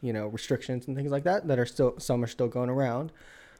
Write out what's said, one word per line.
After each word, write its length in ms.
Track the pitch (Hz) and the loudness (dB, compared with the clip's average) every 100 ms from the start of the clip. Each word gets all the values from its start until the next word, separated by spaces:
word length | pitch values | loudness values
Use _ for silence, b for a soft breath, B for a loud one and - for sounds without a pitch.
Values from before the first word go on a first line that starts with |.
you 120 | 123 | -4
know, 160 | 107 107 | -2 -2
restrictions 580 | 113 - 131 - 123 - | -4 -2 -2 0 -4 -4
and 100 | 135 | -4
things 140 | 143 | -2
like 140 | 139 | 0
that, 240 | 165 202 170 | 2 0 2
that 100 | 127 | 2
are 80 | 120 | 2
still, 280 | - 127 - | 4 2 2
some 240 | - 123 | 0 0
are 20 | 120 | 0
still 200 | - 120 | 0 -2
going 220 | 123 123 | 0 0
around. 420 | 131 131 120 160 - b b b b | 2 0 0 -4 -10 b b b b